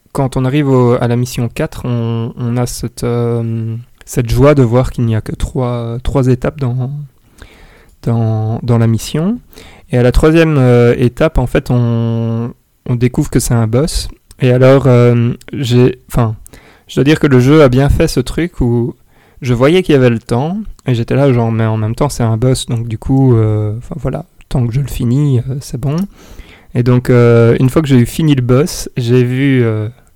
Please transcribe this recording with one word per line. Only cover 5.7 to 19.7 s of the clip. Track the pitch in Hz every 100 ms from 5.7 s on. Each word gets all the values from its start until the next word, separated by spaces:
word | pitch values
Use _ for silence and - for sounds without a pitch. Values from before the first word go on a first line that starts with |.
| 120 117 117
trois | - 139 127
étapes | 127 170 160
dans, | 127 127 127 147 143 _ _ _ - - - - _ _
dans, | - 117 110 110 110 113
dans | 117 117
la | 113
mission. | 113 - 147 180 247 - - - - -
Et | 127
à |
la | 123
troisième, | - 156 165 160 147
euh, | 127 120 120 123
étape, | 123 - 160 -
en | 123
fait, | - -
on, | 123 120 117 117 113 113 113 120 - _ _ -
on |
découvre | 123 120 - 147
que | 127
c'est | -
un | 120 113
boss. | 117 165 - - - _ -
Et | 127
alors, | 123 131 135 127
euh, | 123 120 120 117 - -
j'ai, | - 120 120 127 - -
enfin, | - 113 110 - - - _ -
je | -
dois |
dire | 135 156
que | 151
le | 127
jeu | 127 156
a | 139
bien | 123 143
fait | - 160
ce | -
truc | 123 - 170 -
où | 123 120 117 - _ _ _ _
je | 120
voyais | 120 135